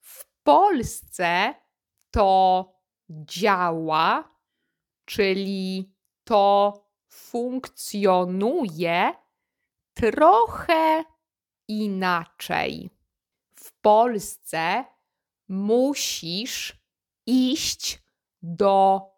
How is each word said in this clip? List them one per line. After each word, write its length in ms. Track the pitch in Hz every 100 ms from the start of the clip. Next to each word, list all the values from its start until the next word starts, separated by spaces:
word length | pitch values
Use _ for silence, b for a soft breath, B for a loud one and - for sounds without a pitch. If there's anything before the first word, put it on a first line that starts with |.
W 260 | - - - _
Polsce 1120 | - 294 403 330 226 - - - 175 175 214 294 _ _ _ _ _
to 640 | 233 196 190 190 185 185 _ _ _ _
działa, 1300 | 156 151 170 208 190 180 165 160 156 170 247 320 _ _ _ _ _ _ _
czyli 920 | - - 196 190 196 196 190 190 190 _ _ _
to 500 | - 214 202 202 202 202 _ _ _
funkcjonuje 2000 | - - 240 247 254 262 - - 208 196 185 180 185 208 339 233 156 170 170 220 349 _ _ _ _ _ _ _
trochę 1080 | - 226 214 311 415 453 - - 330 320 320 320 _ _ _ _ _ _
inaczej. 1200 | 214 214 190 185 175 165 _ - - - 80 185 _ _ _ _ _ _
W 260 | _ - _
Polsce 1040 | 214 214 240 220 196 - - 160 165 202 262 _ _ _ _ _ _
musisz 1300 | 190 202 233 262 285 - - 165 180 247 - - - _ _ _ _ -
iść 760 | 254 254 302 - - - - _ _ _ _
do 600 | 170 170 196 196 190 190 190